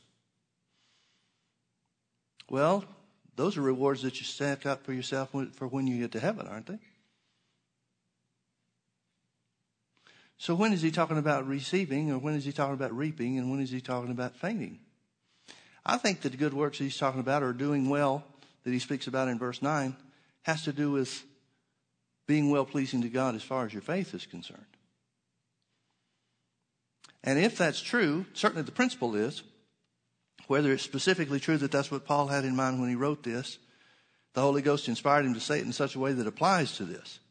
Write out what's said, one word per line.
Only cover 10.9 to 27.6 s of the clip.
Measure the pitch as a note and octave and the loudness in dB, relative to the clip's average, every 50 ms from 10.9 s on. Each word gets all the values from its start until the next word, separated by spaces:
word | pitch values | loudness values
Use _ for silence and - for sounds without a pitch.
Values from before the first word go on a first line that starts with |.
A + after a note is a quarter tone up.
talking | D#3+ F3 E3 D#3 D#3+ | 2 2 2 2 2
about | D3+ D3 D#3 C#3+ C#3 C3+ | 0 2 2 2 2 0
receiving, | C3+ C#3 C#3 C3 - - F#3+ F#3+ D3 C3+ D3 D#3 D3+ | -2 -4 -4 -2 0 0 0 0 2 0 0 0 0
or | C3+ | -2
when | B2+ C3+ D3+ D3+ | -2 -2 -2 -2
is | D3 C3+ | -2 -2
he | C#3+ | -4
talking | C#3+ - C#3+ C#3 C#3 | -2 0 0 0 0
about | C3 C3+ A#2+ A2 | -2 -2 -4 -2
reaping, | B2+ D3 D#3 D#3 - A#2 B2 C3 C3 | -2 -4 -4 -4 -2 -2 -2 -2 -2
and | B2 B2+ | -2 -2
when | C3+ C#3 | -2 -2
is | C3+ B2 | -2 -2
he | B2+ B2+ | -4 -6
talking | B2 - B2+ B2 B2 B2 | -4 -4 -4 -4 -2 -4
about | B2 A#2+ B2 B2 - | -4 -4 -4 -6 -6
fainting? | - - F3+ A#3 G3+ A#2+ F2 - - _ _ _ _ _ _ _ _ _ _ _ _ _ - - - - - _ _ - | -6 -6 -4 -4 -4 -6 -6 -10 -14 _ _ _ _ _ _ _ _ _ _ _ _ _ -20 -20 -20 -20 -20 _ _ -2
I | - - | -2 0
think | B3 - G#3+ F#3 - | 2 2 0 0 0
that | - C#3 | -4 -4
the | B2 | -2
good | B2+ D3+ D3 C3+ | 0 -2 0 0
works | C#3 D3+ D3 C#3+ | 0 -2 -2 -2
he's | - C#3+ C#3 - | -2 -4 -4 -2
talking | - D3 C3+ C3 C3 | 0 0 0 0 0
about, | A#2+ C3 C#3 D3 C#3 | 0 0 2 2 2
or | B2+ B2 | 0 -2
doing | B2 C#3 D3 D3 C#3+ C3 C3+ | -2 0 0 2 2 2 2
well, | C#3+ C#3+ D3 C#3 C3+ D3 D3+ - - - - - _ _ - | 2 2 2 2 2 0 -4 -12 -20 -20 -20 -20 _ _ -4
that | B2 | -2
he | B2+ B2 | -2 -2
speaks | - - D3 C3 - | -2 -4 -6 -6 -4
about | C3 B2 C3 C3 B2+ | -4 -2 0 0 0
in | A#2+ A2+ | 0 -2
verse | B2 B2 A#2+ - | -4 -4 -4 -2
nine, | C3+ C#3+ D#3 D3 C3+ C3 C3 - - - _ _ _ _ _ _ - | -2 0 0 0 0 -2 -4 -8 -16 -20 _ _ _ _ _ _ -4
has | E3 D#3+ D#3 - | -2 -2 -2 -2
to | D#3 C#3 | -4 -2
do | C#3+ D3 D3 | 0 0 0
with | C#3+ C#3 B2+ - - - - - _ _ _ _ _ _ _ _ _ _ _ _ _ _ _ _ _ _ _ | 2 0 0 -2 -4 -12 -14 -16 _ _ _ _ _ _ _ _ _ _ _ _ _ _ _ _ _ _ _
being | - D3 D3+ D3 C#3+ | 2 4 4 6 6
well-pleasing | C#3+ C#3+ C3 C3 - D3 C3+ C3 - B2 A#2+ | 4 4 2 2 0 0 0 0 0 0 0
to | A#2 | 0
God | A#2 C3 C3 C3 A2+ | 0 0 0 0 0
as | A2 - | -2 -4
far | - C3 C3 A#2+ | -4 -2 -2 -2
as | G#2 | -2
your | G#2+ G2+ | -6 -8
faith | - - E3 F#3+ F3+ - - | -6 -4 -2 -2 -2 -4 -6
is | F2 - | -10 -10
concerned. | - - - - - - - - _ _ _ _ _ _ _ _ _ _ _ _ _ _ _ _ _ _ _ _ _ _ _ _ _ _ _ _ _ _ _ _ _ _ _ _ _ _ _ _ _ _ _ _ _ _ _ - - _ _ - | -10 -14 -14 -14 -14 -16 -18 -20 _ _ _ _ _ _ _ _ _ _ _ _ _ _ _ _ _ _ _ _ _ _ _ _ _ _ _ _ _ _ _ _ _ _ _ _ _ _ _ _ _ _ _ _ _ _ _ -20 -20 _ _ 0
And | C3 C3+ C#3+ | 2 4 4
if | F#3 A#3 A3+ | 4 4 4
that's | - | 4